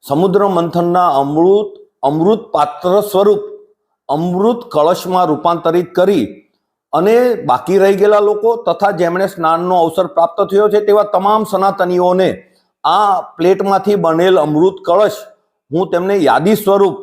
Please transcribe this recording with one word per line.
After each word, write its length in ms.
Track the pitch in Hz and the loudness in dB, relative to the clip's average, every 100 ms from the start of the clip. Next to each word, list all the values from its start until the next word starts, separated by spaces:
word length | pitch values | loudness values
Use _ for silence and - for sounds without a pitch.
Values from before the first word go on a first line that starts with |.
| - | -2
સમુદ્ર 400 | 143 190 190 202 | 0 2 2 0
મંથનના 600 | 175 170 175 175 180 175 | 0 -2 -2 0 0 2
અમૃત, 800 | 139 139 151 185 202 208 - - _ | 0 0 2 2 2 0 -12 -20 _
અમૃત 480 | 135 156 170 220 - | -4 0 0 0 -2
પાત્ર 500 | 156 147 - 180 196 | -2 -2 -2 0 0
સ્વરૂપ 480 | 208 185 202 202 - - _ _ _ _ - | 0 0 2 2 -4 -16 _ _ _ _ -8
અમૃત 580 | 143 175 180 214 240 - | -4 -4 0 -2 -2 -4
કળશમાં 560 | - 151 175 180 185 175 | 0 0 0 -2 -2 0
રૂપાંતરિત 640 | 147 170 170 165 170 170 - | 0 -2 -2 0 -2 -2 0
કરી 300 | 190 190 104 - _ _ _ _ _ | 2 0 -2 -10 _ _ _ _ _
અને 220 | 147 190 233 247 226 - | -2 2 2 2 -2 -2
બાકી 320 | 127 - 190 | -4 0 2
રહી 180 | 196 202 | 2 2
ગયેલા 240 | 208 208 | 2 2
લોકો 360 | 202 208 220 233 | 2 0 -2 -2
તથા 360 | 226 170 202 | -4 -2 -2
જેમણે 360 | 180 175 175 190 | 0 -2 -2 -4
સ્નાનનો 480 | 190 160 165 175 180 | -2 -2 0 0 0
અવસર 320 | 165 160 175 | 0 -2 -2
પ્રાપ્ત 340 | - 170 - | 0 -2 0
થયો 280 | 196 196 208 | -2 2 2
છે 160 | 208 208 | 0 2
તેવા 180 | 208 | 2
તમામ 400 | 208 196 196 214 | 2 0 0 0
સનાતનીઓને 840 | 214 190 196 190 180 180 180 180 180 - _ _ _ _ | 0 -2 -2 -2 -2 0 0 2 0 -2 _ _ _ _
આ 380 | 147 180 208 185 | -2 0 0 -2
પ્લેટમાંથી 760 | - - 170 190 196 190 196 202 | -6 -2 0 0 0 0 0 0
બનેલ 440 | 170 160 180 185 | 0 2 2 2
અમૃત 440 | 151 151 185 190 - | 2 2 0 -2 -2
કળશ 320 | 175 208 208 - _ _ _ _ | 2 2 -2 -18 _ _ _ _
હું 180 | 156 185 | -6 -2
તેમને 240 | 170 185 202 | -4 -2 0
યાદી 380 | 143 123 165 214 | 2 2 2 0
સ્વરૂપ 420 | 196 196 196 139 | 2 2 2 -2